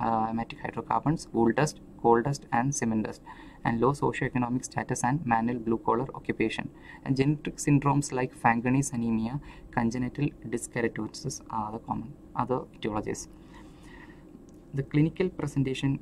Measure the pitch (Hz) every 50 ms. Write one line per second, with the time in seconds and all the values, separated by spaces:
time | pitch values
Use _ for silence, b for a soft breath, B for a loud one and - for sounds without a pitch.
0 | 117 113 113 110 110 113 113 117 113 - - - - 113 - 117 113 - 113 117
1 | - 139 160 156 - - - 113 117 113 113 127 147 151 - - - - - -
2 | - 117 117 117 117 139 143 - - - - 117 123 139 139 - 123 113 113 110
3 | 107 117 - - B B B B B B B B - 123 120 113 113 131 143 -
4 | 135 127 120 - 139 123 - 123 123 120 123 127 - - - 120 110 - 127 -
5 | - 123 139 147 - 117 113 113 113 120 123 120 110 113 113 110 - - 113 117
6 | 131 131 - 120 - - 113 - 113 110 - - - - B B B B B B
7 | B - 135 131 139 143 151 147 - - - - - 151 143 139 139 143 139 143
8 | 139 - 135 127 127 123 - - - 120 117 120 113 127 127 135 139 - - 120
9 | 117 117 113 110 110 113 135 147 B B B B B B - 120 117 117 110 127
10 | 127 120 - - 143 - - - - 117 117 117 - - - 123 117 113 - -
11 | 107 107 - - - 139 - - - - 117 110 107 107 110 117 - - 110 110
12 | 110 - - - - - - - 123 107 123 127 - - - - - 113 104 107
13 | 101 107 - - - - B B B B B B B B B B B B B B
14 | B B B B B B - - - - - - - - - 135 139 - - 151
15 | 151 160 - - 185 185 180 - 156 147 - 143 131 131 131 - - 139 139 139